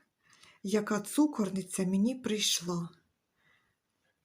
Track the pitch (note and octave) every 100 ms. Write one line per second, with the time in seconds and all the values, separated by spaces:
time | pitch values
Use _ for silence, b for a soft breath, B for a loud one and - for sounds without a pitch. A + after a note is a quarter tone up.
0 | _ _ b b b b F#3+ G#3+ G#3 G#3
1 | G#3 - D4+ C#4+ F#3+ F#3+ F3+ - F#3 G3
2 | A3+ B3+ A3+ G#3+ G#3 - F3 E3+ E3+ -
3 | _ _ _ _ _ _ _ _ _ _
4 | _ _